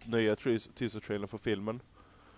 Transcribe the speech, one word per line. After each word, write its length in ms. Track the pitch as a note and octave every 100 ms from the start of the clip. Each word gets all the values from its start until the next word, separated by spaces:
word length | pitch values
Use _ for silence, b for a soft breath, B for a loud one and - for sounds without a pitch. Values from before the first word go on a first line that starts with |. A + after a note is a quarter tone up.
| A#2
nya 300 | A#2 A2 G#2+
tre-, 220 | C3+ A2+ - -
teaser-trailern 520 | A#2+ G#2+ - G#2 G2+
för 100 | G#2+
filmen, 440 | - G2+ G#2+ A#2+ - b b b b